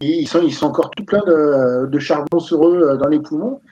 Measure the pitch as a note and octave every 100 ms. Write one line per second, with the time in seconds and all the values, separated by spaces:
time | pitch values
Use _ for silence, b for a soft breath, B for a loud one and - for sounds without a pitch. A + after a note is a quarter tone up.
0 | C#3+ E3 C#3 E3+ E3 - D3+ C#3+ D#3+ -
1 | G3+ G3+ G3 D#3+ D3+ C#3 B2+ B2+ C3+ C#3+
2 | C3+ D3+ D3+ E3+ E3 D#3+ E3 F3+ D#3 C3+
3 | C#3+ D3+ - D#3 A3 C4+ B